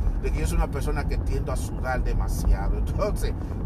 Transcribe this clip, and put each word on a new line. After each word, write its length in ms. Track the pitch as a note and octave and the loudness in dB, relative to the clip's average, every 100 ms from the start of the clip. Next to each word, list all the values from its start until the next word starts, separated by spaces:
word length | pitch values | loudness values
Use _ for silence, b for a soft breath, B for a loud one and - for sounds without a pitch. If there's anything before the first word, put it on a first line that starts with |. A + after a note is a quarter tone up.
| B B | B B
de 100 | - | 0
que 80 | D3 | 0
yo 60 | D#3+ | 2
soy 100 | E3+ | 2
una 140 | C#3+ | 0
persona 380 | D3 D3 D3 C#3 | 0 -2 0 0
que 100 | - | 0
tiendo 340 | - - - | 0 0 0
a 40 | C3+ | -2
sudar 460 | - - C3 B2 | -4 -4 -2 0
demasiado. 760 | - - - - - - F#3+ F3 | 0 0 0 0 4 4 4 0
Entonces, 560 | G3+ - G3+ E3+ - - B B | 0 0 0 0 -2 -2 B B